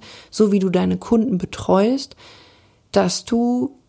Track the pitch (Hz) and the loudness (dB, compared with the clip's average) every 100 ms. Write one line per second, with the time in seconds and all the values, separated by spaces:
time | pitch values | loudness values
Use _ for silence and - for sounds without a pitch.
0 | - - - - 214 202 190 180 185 185 | -10 -20 -14 0 2 2 2 0 0 -2
1 | - 233 233 180 180 - - 185 214 269 | 0 0 2 -2 -6 -8 0 2 2 -2
2 | - - - - - _ _ _ _ 202 | -6 -16 -20 -20 -20 _ _ _ _ 0
3 | 185 - - 233 240 247 262 - | 0 -2 -2 -2 0 -2 -4 -8